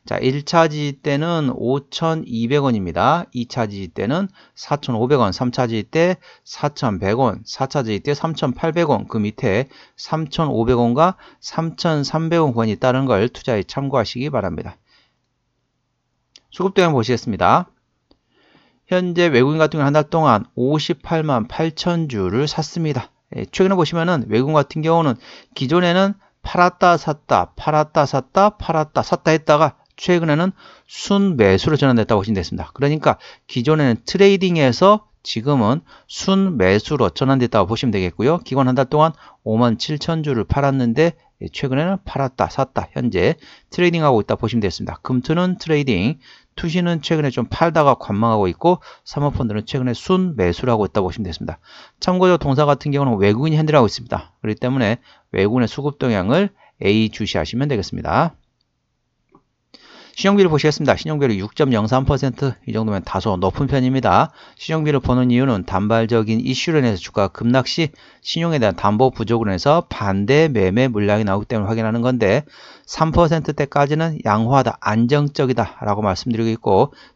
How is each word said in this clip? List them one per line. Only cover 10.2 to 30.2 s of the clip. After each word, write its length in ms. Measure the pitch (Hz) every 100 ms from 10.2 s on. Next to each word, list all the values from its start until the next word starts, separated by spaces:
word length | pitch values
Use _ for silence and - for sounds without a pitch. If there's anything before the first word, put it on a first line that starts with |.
| 151 - 151 113 117 120 117 123 175 - - _ - - 165 156 175 151 135 160 160 170
원 120 | 151
구간이 180 | 117 110
있다는 340 | 101 131 127 135
걸 220 | 98 120
투자에 340 | - - 110
참고하시기 680 | 90 - 139 131 - 120 147
바랍니다. 480 | - 95 78 90 - _ _ _ _ _ _ _ _ _ _ _ _ _ _ _ _ _
수급 260 | - 190 190
동향 180 | 170
보시겠습니다. 760 | 139 110 117 120 92 87 143 185 _ _ _ _ _ _ _ _ _ _ _ -
현재 400 | 180 180 170 175
외국인 320 | 123 135 156
같은 180 | 151 156
경우는 80 | 139
한 80 |
달 160 | 151 147
동안 360 | 165 151 107 - -
오십팔만 920 | 127 151 - - - 160 156 123 110
팔천 640 | - 165 156 180 170 156
주를 380 | 110 92 113 147
샀습니다. 640 | - 151 170 160 127 - _ _ -
예, 100 | -
최근에 280 | - 190
보시면은 520 | 190 151 170 170 160 107
외국인 260 | 107 139
같은 300 | 156 143 160
경우는 320 | 156 165 156 113 - - _ -
기존에는 580 | 127 170 175 180 196 202 _ _
팔았다 540 | - - 175 - 180 170
샀다, 560 | - 147 - 110 87 -
팔았다 500 | - 151 151 160 139
샀다, 520 | 135 - 190 202 -
팔았다 440 | - 160 151 131
샀다 300 | 113 - -
했다가 460 | 156 156 151 156 - _ -
최근에는 560 | - 175